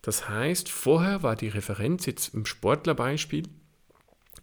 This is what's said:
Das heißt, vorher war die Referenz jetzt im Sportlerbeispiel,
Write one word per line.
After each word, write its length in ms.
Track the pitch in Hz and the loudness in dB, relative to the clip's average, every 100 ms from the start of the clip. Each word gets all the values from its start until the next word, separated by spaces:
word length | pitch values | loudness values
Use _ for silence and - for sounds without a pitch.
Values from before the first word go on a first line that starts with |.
Das 260 | - 104 - | -2 -4 -2
heißt, 400 | 104 139 180 - | -2 0 0 -4
vorher 540 | - 131 160 180 196 | -2 4 6 6 2
war 140 | 143 110 | 0 0
die 140 | 110 | -2
Referenz 580 | 101 - 101 110 175 - | -4 -4 -2 0 0 -2
jetzt 260 | - - | -4 -6
im 140 | - 107 | -4 -6
Sportlerbeispiel, 960 | - 95 147 165 151 123 147 - 147 170 - _ _ _ _ _ _ _ - | -2 2 2 2 0 0 -2 -2 -4 -6 -14 _ _ _ _ _ _ _ -20